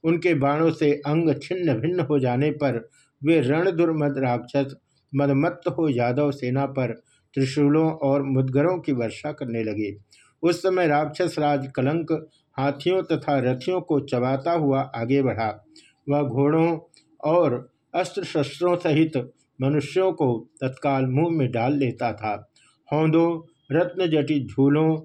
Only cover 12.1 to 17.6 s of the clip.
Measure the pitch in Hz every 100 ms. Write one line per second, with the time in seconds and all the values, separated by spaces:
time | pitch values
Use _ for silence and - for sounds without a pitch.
12.1 | 160 - _ _ - 139 139 175 185 170
13.1 | 160 - 143 123 127 - 185 175 147 131
14.1 | 123 123 135 165 170 147 135 117 117 117
15.1 | 139 127 104 110 104 _ - _ _ -
16.1 | 143 139 120 143 160 165 160 - _ _
17.1 | _ 151 175 156 123